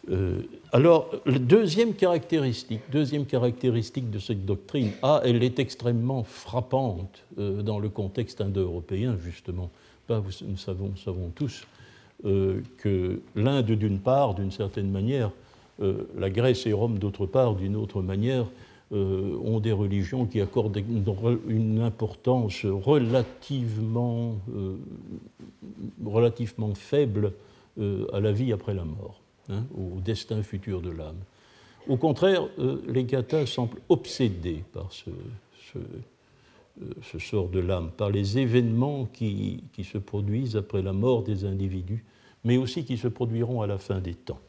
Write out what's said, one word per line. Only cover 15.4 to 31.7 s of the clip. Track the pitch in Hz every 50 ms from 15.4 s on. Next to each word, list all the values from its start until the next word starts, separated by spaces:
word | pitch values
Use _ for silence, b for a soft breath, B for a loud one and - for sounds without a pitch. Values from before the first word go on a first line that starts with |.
| B B B B B B B -
euh, | 101 98 98 107 107 - - 95
la | 95 98
Grèce | 92 110 120 131 123 - -
et | 117 104
Rome, | 98 113 117 113 101
d'autre | 98 101 98 - 101
part, | 87 - 131 131 120 104
d'une | 92 92 95 104
autre | 107 107 101 - 101
manière, | 92 92 95 98 107 123 135 127 117 - B B B B B B B B
euh, | 107 101 98 95 95 95 95 101 73 60 -
ont | 107 113 113
des | 104 113
religions | 107 95 104 98 101 101 95 90 - 127 123
qui | 110 - 110
accordent | 98 90 - 127 107 107 98 104
une, | 98 110 117 110 98 110 101 98 110 117 120 - - -
une | 113 110 113 110 110 110
importance | 117 120 - - 110 107 - - _ 127 123 127 117 104 95 - -
relativement, | 104 95 98 95 131 151 147 123 113 120 131 117 - - - - - 143 135 123 117 107 107 107 110 113 120 120 120 117 117 117 117 113 101 92 113 127
euh, | 104 98 95 95 110 135 - - - - - 98 - - - _ _ 107 104 - _ - - 208 - 104 110 - - 113
relativement | 107 104 113 120 120 113 - 123 110 - - 110 107 101
faible, | - - - - 143 147 123 101 113 104 101 95 B B B B B B B B -
euh, | 107 101 101 95 - -
à | - 101
la | 104 107
vie | 101 104 127 127
après | 110 92 - - 101
la | 95 82
mort, | 80 76 - - - - _ _ _ _ _ _ -
hein, | 95 104 117 135 - -
au | 95 90 90 95
destin | 92 110 110 - - - 113 110
futur | 104 - - 98 98 - 95 90
de | 85 90
l'âme. | 82 82 80 78 80 87 95 - B B B B B B B B